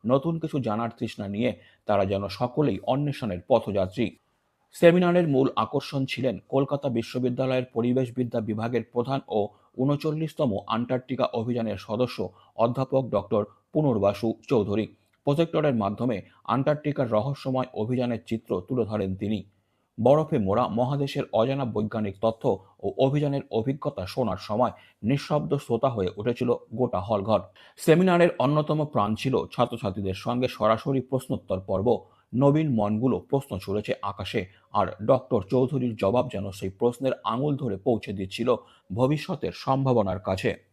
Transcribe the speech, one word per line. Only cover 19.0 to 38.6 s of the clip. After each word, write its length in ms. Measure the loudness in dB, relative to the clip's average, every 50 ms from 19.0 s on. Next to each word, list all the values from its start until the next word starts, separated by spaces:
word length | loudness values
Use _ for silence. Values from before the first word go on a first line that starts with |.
| -2 -2 -4
তিনি। 260 | -4 -2 -2 -2 -4 -6 -10 _ _ _ _ _ _ _ _ _ 2
বরফে 380 | 4 6 6 6 4 2 0 0
মোড়া 300 | 2 2 2 2 2 0
মহাদেশের 540 | 0 0 0 0 0 -2 -2 -4 -2 -4 -6 0 2
অজানা 320 | 2 2 2 2 -2 -2
বৈজ্ঞানিক 500 | -2 -2 -2 -2 -2 -2 -4 -4 -4 -4 0
তথ্য 380 | 0 0 0 0 0 0 0 0 -4 -20 _ _ -6
ও 100 | -6 2 2
অভিযানের 420 | 2 4 4 2 0 0 -2 -2 -4 -2
অভিজ্ঞতা 560 | -2 -2 -2 -2 -4 -4 -4 -6 -6 -6 -8
শোনার 300 | -8 -4 -2 -2 -2 -2 -6
সময় 300 | -6 -6 0 0 0 0 0 -6 -20 -20 _ _ -2
নিঃশব্দ 540 | 0 0 0 0 -2 -2 -2 0 0 -4
শ্রোতা 320 | -4 -2 -2 -2 0 0 0
হয়ে 220 | 0 0 -2 -2 -2
উঠেছিল 380 | -4 -4 -4 -2 -2 0 0 0 -2 -2 _ -4
গোটা 260 | -2 -2 -2 -2 -4
হলঘর। 400 | -2 -2 -2 -2 0 2 0 0 0 -4 _ -20 -20 -20 _
সেমিনারের 520 | -6 4 4 6 6 6 4 6 6 4 4 4 2
অন্যতম 460 | 0 2 2 2 0 0 0 -2 -2
প্রাণ 300 | 0 0 0 2 2 0
ছিল 320 | -2 -2 0 2 2 0 -2 0
ছাত্রছাত্রীদের 580 | 0 0 0 0 -6 -4 -4 -4 -4 -4 -4 -4
সঙ্গে 340 | -4 -4 -4 -2 0 -2 -2
সরাসরি 520 | -2 0 2 2 2 2 2 0 0 0
প্রশ্নোত্তর 600 | 0 0 -4 -4 -2 -4 -6 -6 -4 -4 -4 -4
পর্ব। 440 | -2 -2 -2 0 2 2 2 2 0 _ _ _ _ _ -2
নবীন 400 | 4 4 4 4 4 2 0 0
মনগুলো 440 | 0 0 0 0 0 0 0 0 0
প্রশ্ন 400 | -2 _ -2 -2 -2 -4 -10 -8
ছুড়েছে 360 | -6 -4 -4 -4 -2 -4 -6 -6 -6
আকাশে, 440 | -8 -8 -8 -10 -4 -4 -4 -4 -4 -12 _ _ _ 0
আর 140 | 0 0 0 -2 -6 2
ডক্টর 360 | 2 2 2 4 0 -2 -2 0 2
চৌধুরীর 460 | 2 2 2 2 0 -2 -2 -2 -2
জবাব 320 | 0 0 2 2 2 0 0 -4
যেন 180 | -8 -8 -8
সেই 180 | -8 -6 -8 -8
প্রশ্নের 440 | -4 0 0 0 0 0 -2 -4 -4 -2 -4
আঙুল 320 | -4 -2 -2 -2 -2 -2
ধরে 200 | -2 -2 -4 -6
পৌঁছে 360 | -4 0 0 0 0 -2 -6 -6
দিচ্ছিল 420 | -6 -6 -8 -6 -4 0 0 0 0